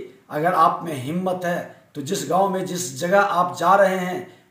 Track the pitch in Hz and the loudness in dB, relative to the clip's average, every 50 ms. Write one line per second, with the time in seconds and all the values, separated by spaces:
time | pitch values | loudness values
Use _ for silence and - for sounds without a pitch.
0 | - - - - _ - 139 151 156 180 180 156 165 175 - - 170 165 147 127 | -8 -12 -18 -20 _ -8 -4 -2 0 2 2 4 2 2 2 -2 -6 -8 -8 -6
1 | 123 139 170 180 185 185 180 180 180 175 175 156 - - - - _ _ - 147 | -6 -6 -4 -4 -2 -2 -4 -4 -4 -4 -4 -4 -6 -10 -16 -20 _ _ -12 -10
2 | 131 139 196 - - 139 165 185 196 196 190 190 160 143 175 175 127 135 135 127 | -8 -6 -6 -4 -2 0 2 2 2 2 0 -2 -4 -4 -6 -6 -6 -8 -6 -4
3 | 170 175 196 202 196 - 165 175 175 - 131 - 165 175 196 202 196 190 190 190 | -2 2 4 4 4 4 2 0 0 0 0 0 4 4 6 6 6 4 4 0
4 | 180 180 180 185 - - - _ _ _ | -2 -4 -4 -6 -8 -12 -18 _ _ _